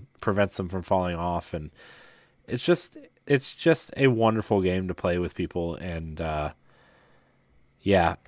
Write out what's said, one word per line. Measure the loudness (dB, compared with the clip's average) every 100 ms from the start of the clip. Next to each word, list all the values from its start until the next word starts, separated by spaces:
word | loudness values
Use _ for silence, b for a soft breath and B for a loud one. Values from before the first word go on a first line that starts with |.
| -16 _
prevents | -2 2 0 0
them | -6
from | -6
falling | 0 0 0 -2
off. | -2 -4 -4
And | -8 -10 -16 B B B B B B -8
it's | -4
just, | 0 0 0 -12 -20 _ 0
it's | 0 0 -2
just | 2 2 0 2
a | 2
wonderful | 4 4 2 2 2
game | 4 0 -2
to |
play | -2 0 0
with | -2
people. | -4 -4 -2 -4
And, | -6 -6 -8 -8 -6
uh, | -4 -4 -4 -8 b b b b b b b b b _ _ _
yeah, | 2 4 4 0